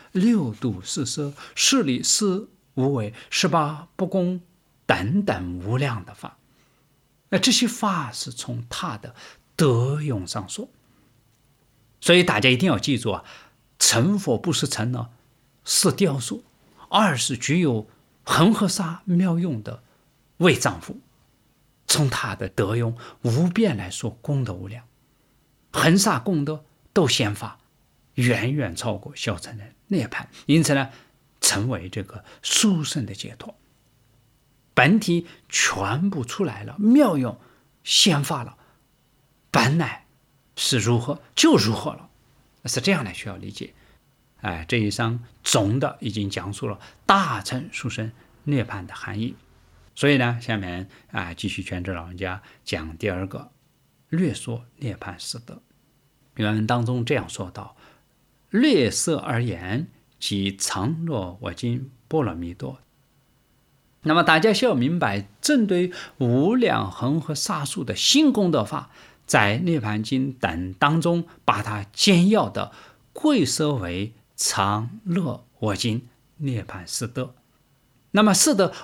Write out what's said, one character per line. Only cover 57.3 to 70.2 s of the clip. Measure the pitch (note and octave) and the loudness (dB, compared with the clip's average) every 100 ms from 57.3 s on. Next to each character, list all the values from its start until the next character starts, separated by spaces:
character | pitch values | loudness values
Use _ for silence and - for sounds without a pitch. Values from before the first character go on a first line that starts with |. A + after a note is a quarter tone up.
| - - | -10 -12
道 | - - - - _ _ _ _ _ _ | -12 -18 -20 -20 _ _ _ _ _ _
：“略 | G3+ B3+ G3 A2+ | 2 4 4 4
色 | - - D3+ | 0 -2 -2
而 | - A#2 | -2 -2
言， | A#2+ E2+ F2+ A#2+ F3 - _ - | -2 -4 -4 -4 -6 -12 _ -12
即 | - G2+ G2 G2 | -4 -2 -2 -4
常 | - G2 A2+ D#3+ | -6 -2 -2 -2
乐 | E3 B2 F2+ F#2+ | -4 -4 -6 -8
我 | - | -10
今 | - B2 B2 C3+ - - | -6 -4 -4 -6 -16 -4
波 | D#3 | -2
罗 | A2+ | -2
蜜 | E2 E2+ | -4 -10
多。” | E2+ C3+ C3+ _ _ _ _ _ _ _ _ _ _ _ _ | -10 -12 -14 _ _ _ _ _ _ _ _ _ _ _ _
那 | D#3 | 0
么 | E3 | 2
大 | E3+ D#3+ | 4 6
家 | A3 | 4
需 | G3 | 4
要 | B3+ | 2
明 | C#3 B2+ E3+ | 2 0 0
白， | A#2+ G2 G2+ _ | -2 -2 -6 _
针 | - C#4+ | 0 2
对 | G3+ F3+ F3+ - - - | 2 2 0 -4 -12 -2
无 | B2 B2 E3+ B3 | 2 4 4 4
量 | G#3+ A#2 G2 | 2 2 -2
恒 | - B2 D#3+ | -4 -2 -2
河 | - | -2
沙 | C#3+ - D#3+ | -6 -4 -4
数 | C#3+ F#3+ | -6 -6
的 | A#2+ | -6
新 | G2 - C#4 D4+ | -2 2 4 4
功 | A3 F#3 | 4 2
德 | D3 | 2
法， | G2+ D3 - - - _ - | 0 -4 -10 -18 -20 _ 0
在 | C#3 G2+ A#2 | 2 4 2
涅 | F3 D#3 | 0 0
槃 | A2 G#2+ | 0 -4
经 | G#2+ C3 | -2 -2